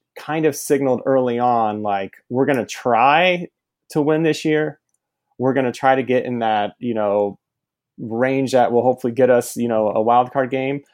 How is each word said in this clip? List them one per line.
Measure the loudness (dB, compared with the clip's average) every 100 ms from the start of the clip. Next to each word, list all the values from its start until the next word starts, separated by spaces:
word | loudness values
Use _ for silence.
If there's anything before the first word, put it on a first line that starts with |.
| _ -18
kind | -6 -2 0
of | -2
signaled | -2 0 0 -2
early | 0 0 0 0
on, | 2 2 0 -2
like, | -4 -4 -6 -12 _
"We're | -2 0
gonna | 0 -4
try | -6 0 4 4 4 2 0 -6 _ _ _ _
to | -2
win | 0 2
this | 0 0
year. | 0 0 -2 -8 _ _ _ _ _ -4
We're | 0
gonna | 0 -2
try | 0 2
to | 2
get | 2 -2
in | -2 -4
that, | -2 0 -2 -6
you | -6
know, | -2 0 0 -2 -4 _ _ _ _ _ -16
range | -10 -2 -2 0 0
that | 2 2
will | 2
hopefully | 2 0 -4
get | 0 2
us, | 2 0 -6
you | -2
know, | 0 0
a | 0
wild | 2 2 2
card | -2 -4
game, | -4 -4 -6 -10